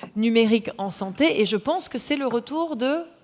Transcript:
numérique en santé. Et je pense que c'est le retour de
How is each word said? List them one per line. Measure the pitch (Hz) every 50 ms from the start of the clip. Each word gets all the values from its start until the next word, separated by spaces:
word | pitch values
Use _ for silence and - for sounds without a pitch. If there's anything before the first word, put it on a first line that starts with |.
| - 190 -
numérique | 208 220 233 226 226 226 214 226 226 220 - -
en | - 196 190
santé. | - - 196 190 190 - 294 330 - -
Et | 214
je | 175 214
pense | 208 - 269 330 370 - -
que | -
c'est | 233 - - 294
le | 285 277
retour | 247 233 233 233 - 285 320 339 320 302
de | 214 247 269 294 339 330 - - _